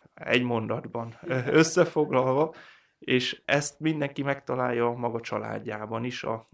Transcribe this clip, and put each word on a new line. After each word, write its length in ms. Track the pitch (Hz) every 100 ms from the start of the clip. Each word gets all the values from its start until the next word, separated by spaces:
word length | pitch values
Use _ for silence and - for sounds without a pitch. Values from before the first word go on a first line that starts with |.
| _
Egy 280 | - - 127
mondatban, 760 | 123 117 107 117 120 120 117 -
ö, 180 | 120 127 123
összefoglalva, 1080 | 160 160 180 165 156 151 131 131 135 160 - - - _ _
és 440 | - 127 127 -
ezt 360 | - 143 143 -
mindenki 420 | 156 156 143 143
megtalálja 640 | 139 139 - 127 123 120 120
a 100 | 120
maga 240 | 120 113
családjában 840 | - 107 107 107 113 107 107 113
is, 200 | 123 123
a, 240 | - 113 -